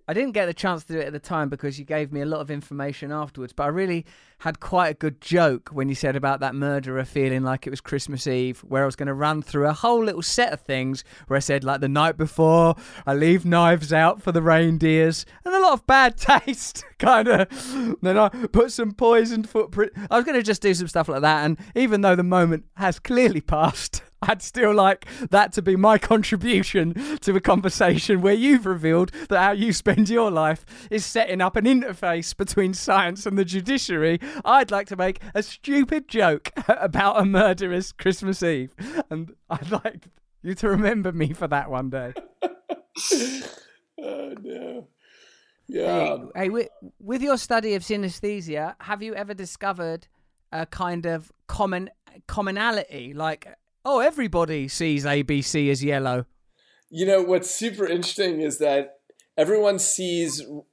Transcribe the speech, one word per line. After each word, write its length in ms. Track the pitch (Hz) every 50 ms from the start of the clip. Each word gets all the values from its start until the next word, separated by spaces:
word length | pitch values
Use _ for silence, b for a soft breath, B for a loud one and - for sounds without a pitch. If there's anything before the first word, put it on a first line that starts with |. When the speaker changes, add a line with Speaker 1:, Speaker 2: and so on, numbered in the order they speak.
| _ -
Speaker 1:
I 40 | 165
didn't 200 | 214 269 269 208
get 120 | 208 190 175
the 60 | 170
chance 300 | - - 190 175 160 147
to 100 | - 165
do 60 | 160
it 80 | 143 139
at 60 | 147
the 60 | 143
time 280 | - - 180 160 147 139
because 320 | 139 139 - 143 135 143
you 60 | 139
gave 260 | - 156 156 151 139
me 80 | 147 143
a 60 | 143
lot 160 | 151 160 151
of 100 | 147 143
information 600 | 151 143 - - 143 143 139 143 139 - - 143 147
afterwards, 400 | 151 151 135 - 135 127 123 -
but 100 | - 143
I 40 | 143
really 380 | 156 180 196 185 175 170 160 b b b b b b b
had 200 | - 160 156 -
quite 300 | - - 190 180 180 156
a 40 | 151
good 280 | - - 156 135 -
joke 480 | - - 165 180 170 151 127 120 - -
when 160 | 151 139 135 139
you 80 | 135
said 220 | - - 139 131 139
about 240 | 139 139 139 131
that 120 | 135 131 127
murderer 500 | 139 147 143 143 139 131 135 131 131 131
feeling 360 | - - 143 135 131 131 131 131
like 220 | 131 131 131 -
it 40 | 135
was 100 | 139 131
Christmas 480 | - - 139 139 - - 143 123 - 147
Eve, 320 | 127 127 123 127 123 -
where 240 | - - 131 135 139
I 20 |
was 120 | 135 123 -
gonna 160 | 143 139 139
run 280 | 135 147 151 156 151
through 260 | 143 - - 143 143 151
a 60 | 151
whole 300 | - - 233 240 233 226
little 180 | 214 185 165
set 300 | 170 - - - 240 -
of 80 | 151 -
things 440 | _ - 135 131 131 131 135 131 - B B B B B
where 100 | 135 139
I 20 |
said, 240 | - - 139 139 131
like, 160 | 131 139 135
"The 80 | 139 135
night 280 | 139 151 156 165 156 160
before, 580 | 156 156 - - 160 160 165 170 165 165 160 B B B B B B 135
I 60 | 139
leave 300 | 143 156 165 180 185 165
knives 480 | 175 170 170 170 170 175 165 151 143 160
out 280 | 156 160 170 - 208
for 120 | - 190 170
the 80 | 170
reindeers," 840 | 160 165 160 160 170 165 165 156 165 160 156 160 160 165 160 - - b b b b
and 100 | 359 370
a 40 | 381
lot 120 | 381 349 285
of 140 | 233 - -
bad 300 | 262 269 262 240 240 -
<laughs> 280 | - - 277 - -
taste, 380 | 277 254 - - - - - - - - -
kinda. 480 | - 233 254 220 214 247 240 185 190 - 269 269 262 254 254 269 247 226 B -
Then 160 | - 185 190 214
I 100 | 214 196
put 460 | - 254 233 - - 208 233 262 -
some 180 | - 233 208
poisoned 580 | 202 - 254 233 233 233 226 226 233 220 214 -
footprint. 440 | - 220 214 - 180 202 214 208 - B 208 B
I 60 | - 240
was 80 | 247
gonna 180 | 320 285 247 214
just 180 | 214 208 -
do 120 | - 202 185
some 160 | 170 180 160
stuff 180 | - 175 160 -
like 140 | 143 135
that, 240 | 147 151 156 151 147
and 120 | 156 165 B 196 B B
even 280 | 233 262 233 214 202
though 160 | 202 196 180 180
the 60 | 175
moment 420 | 180 180 180 175 170 165 151 - - _
has 240 | - 196 185 165 -
clearly 420 | - - 254 247 254 220 - 151
passed, 600 | - - - 151 160 151 - - - - - - - _
<laughs> 40 | _ - -
I'd 200 | 190 220 190 -
still 280 | - - 247 233 208
like 360 | 208 214 190 196 190 - - B B B 254 B
that 200 | - 202 208 196 -
to 100 | 214 170
be 120 | 196 185
my 220 | 185 196 214 220 208
contribution 960 | - - 226 220 202 - 226 185 180 240 226 190 196 - - 190 160 165 170 202 277 294 302 B
to 140 | - 202 190
a 60 | 190
conversation 800 | - 214 190 185 185 185 - - 196 175 160 160 - - 202 180
where 140 | 180 202 208
you've 320 | 226 240 285 285 247 208 190
revealed 440 | 185 165 156 160 160 170 185 185 - 311 B B
that 100 | 202 180
how 100 | 185 202
you 220 | 202 202 214 233 175
spend 360 | - - 208 196 208 214 190
your 180 | 233 233 226 208
life 340 | 175 156 156 156 160 160 - B B B B 208
is 120 | 208 220 -
setting 380 | - - 226 220 - 185 185
up 140 | 180 185 -
an 100 | 226 208
interface 720 | 247 269 254 - 240 180 - 208 180 170 170 165 - - -
between 380 | 196 - - 208 190 185 190
science 500 | 180 - - - 202 190 175 185 202 -
and 100 | 208 196
the 80 | 196 196
judiciary. 760 | 175 180 190 180 226 269 262 - - 185 156 156 165 170 170 254 285 311 294 B
I'd 240 | - 240 277 262 -
like 160 | 208 196 202 -
to 60 | 202
make 260 | 180 180 190 185 - B B B
a 80 | 208
stupid 640 | 208 - - - - 285 277 285 269 - 311 311 269 -
joke 440 | - 220 196 170 151 - - - - 285
<laughs> 80 | - -
about 520 | - - - 185 143 156 196 196 - 220
a 60 | 185
murderer's 680 | 196 196 180 214 196 185 175 196 180 175 180 190 - -
Christmas 500 | - - 185 185 - 196 190 196 - 180
Eve, 320 | 170 156 131 127 135 _ - 190 262 320 330 B -
and 240 | 160 160 165 160 - _ _ -
I'd 220 | 170 143 - 170
like 340 | 214 208 - 220 - 165 _ - _ _ _ _ _ _ -
you 100 | 175 190
to 160 | - - 202
remember 420 | 196 196 214 196 233 214 190 185
me 220 | 165 165 156 147 -
for 140 | - 180 147
that 240 | 147 143 143 147
one 180 | 135 127 131 131
day. 240 | 131 135 123 123 131 - - - _ - -
Speaker 2:
<laughs> 1000 | - - - _ - - - - _ - - - - 403 277 233 262 262 269 B B B B B B B B B _ _ - 294
Oh, 300 | - - 285 285 277 269 -
no. 460 | 202 - - - 254 247 247 240 - _ _ b b b b b b b b b b b b b b -
Yeah. 500 | - 170 170 170 175 170 165 151 147 143 147 - -
Speaker 1:
Hey, 80 | 180 190
hey, 60 | 185
with, 180 | 214 240 226 - _ _ - 180 _ _
with 220 | 196 196 247 254 262
your 140 | 285 269 233
study 360 | - - 240 226 214 226 202
of 80 | 190
synesthesia, 920 | 175 - 214 208 202 185 170 - - 208 208 202 170 165 151 147 156 170 - -
have 200 | - - 208 202
you 140 | 214 226 214
ever 180 | 196 202 202 208
discovered 720 | 190 190 175 - - 202 196 185 180 170 165 165 175 _ _ _ _ _ _ _ _ _ _
a 160 | - 160 165 -
kind 380 | - - 185 175 175 170 165 170
of 240 | 165 160 160 - _ _ _ -
common 420 | - - 208 190 185 180 190 - - _ _ _ _ - _ -
commonality, 840 | - 214 196 190 190 202 220 233 226 208 - - - 139 120 127 143
like, 340 | 147 156 160 156 - - - - _ _ _ _ _ -
"Oh, 140 | 254 285 240
everybody 680 | 254 311 311 285 247 196 160 170 170 156 160 147 135 135
sees 380 | - - 165 160 147 143 139
A 160 | 147 143 147
B 200 | 139 - 147 139
C 280 | 131 - - 156 143 139
as 140 | 139 127 139
yellow"? 420 | 147 143 139 135 131 123 123 120 - _ _ _ _ _ _ _ _ _ _ _ _
Speaker 2:
You 160 | - 165 190
know, 160 | 190 196 190
what's 280 | 180 180 185 175 180 -
super 360 | - - 214 233 196 202 196 165
interesting 540 | 170 170 175 - - - 196 180 165 156
is 160 | 156 147 135 -
that 420 | 151 147 139 143 139 - - _ _ _ b b b b b -
everyone 420 | 151 165 214 214 208 202 202 185
sees 640 | - - - - 180 175 175 170 170 156 135 143
r-, 220 | 131 110 147 147 - _